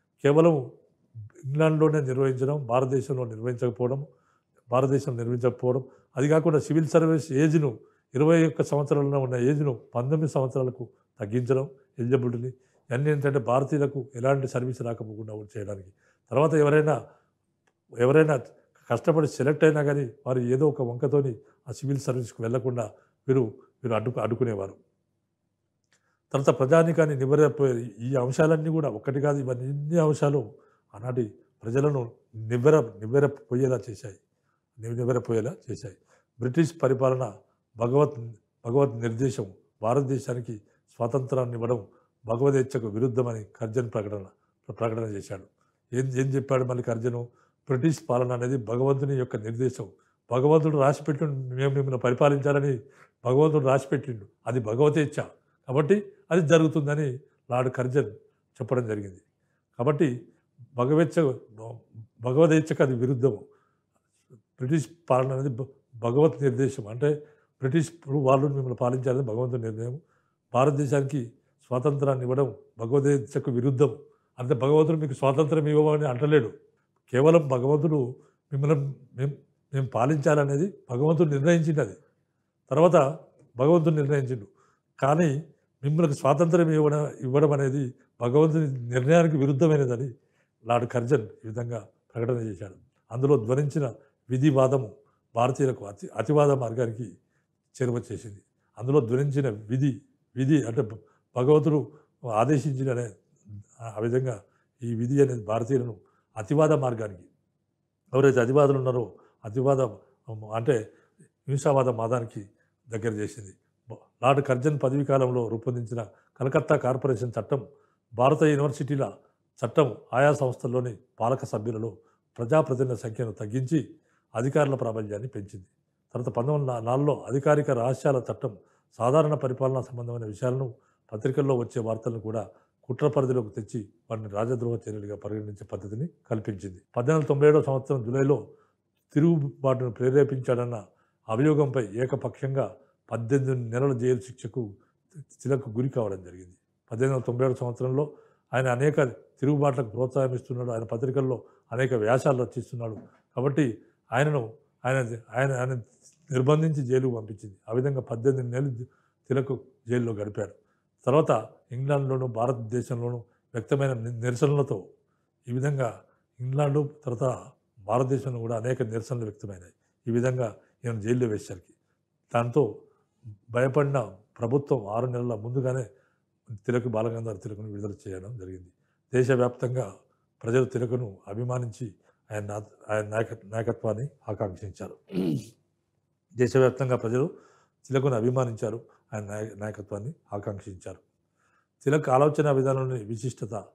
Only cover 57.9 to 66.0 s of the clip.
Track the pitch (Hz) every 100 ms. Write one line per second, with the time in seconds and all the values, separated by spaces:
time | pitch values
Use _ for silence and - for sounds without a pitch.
57.9 | 135 107 101 _ _ _ - 117 123 117
58.9 | 104 98 92 _ _ _ _ _ - 127
59.9 | 147 151 120 - _ _ _ - 123 127
60.9 | 156 165 170 147 117 - 107 113 113 -
61.9 | 110 110 _ 120 131 165 156 151 156 143
62.9 | 123 123 127 127 104 - _ _ _ _
63.9 | _ _ _ _ - _ - 127 160 -
64.9 | - - 127 131 131 139 113 131 - _
65.9 | 117